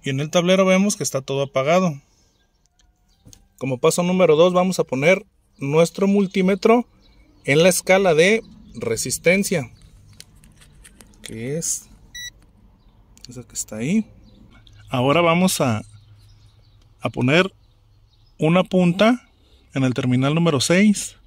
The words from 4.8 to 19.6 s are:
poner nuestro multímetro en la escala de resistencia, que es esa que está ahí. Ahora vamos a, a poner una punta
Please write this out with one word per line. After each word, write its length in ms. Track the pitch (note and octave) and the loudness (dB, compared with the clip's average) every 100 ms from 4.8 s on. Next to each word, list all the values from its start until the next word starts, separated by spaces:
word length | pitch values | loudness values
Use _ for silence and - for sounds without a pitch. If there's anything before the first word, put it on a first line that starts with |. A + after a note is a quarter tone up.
poner 420 | - B2+ D3+ F#3+ - _ _ _ | -4 0 2 0 -2 _ _ _
nuestro 480 | C#3 D#3 E3 - G3 | -2 0 0 0 0
multímetro 800 | G3+ F#3+ G3 F#3 G3 A3 A#3 A#3 _ _ _ _ _ | 0 0 0 0 0 2 2 0 _ _ _ _ _
en 200 | - C#3+ | 0 4
la 40 | F3 | 4
escala 460 | F3+ - F#3+ G3 | 2 2 2 4
de 300 | D3+ F3+ A3 - - - | 4 4 2 -4 -20 -20
resistencia, 960 | - A#2 A2+ C3 B2+ - F#3+ G3 F3+ A#2+ - - - - - - _ - _ - - - - - - | -12 -8 -6 -6 -4 0 0 0 -4 -6 -14 -20 -20 -20 -20 -20 _ -20 _ -20 -20 -20 -20 -20 -20
que 360 | - A2+ A#2+ D3+ | -16 -12 -10 -8
es 300 | D#3+ - - - - - - _ _ _ _ _ _ _ _ - - | -8 -10 -12 -20 -20 -18 -18 _ _ _ _ _ _ _ _ -20 -20
esa 140 | B2 | -20
que 120 | A#2 | -16
está 240 | - - G#2+ | -14 -12 -8
ahí. 280 | B2 G#3+ G#3 - - - - - - - - | -4 -4 -4 -14 -20 -20 -20 -20 -20 -20 -8
Ahora 320 | C3 B2+ D#3 | -2 0 2
vamos 400 | E3+ E3+ F#3 - | 2 2 0 0
a, 220 | C#3+ A2 - - - - - - - _ _ _ _ _ | -2 -2 -8 -20 -20 -20 -20 -20 -20 _ _ _ _ _
a 100 | B2 | -10
poner 420 | C3 B2 D#3 F#3 _ _ _ _ _ _ _ _ _ | -4 0 2 0 _ _ _ _ _ _ _ _ _
una 240 | D#3 F3 | 0 0
punta 680 | F3 F#3 F3 F3 G#3+ B3 _ _ _ _ | 0 0 0 2 2 0 _ _ _ _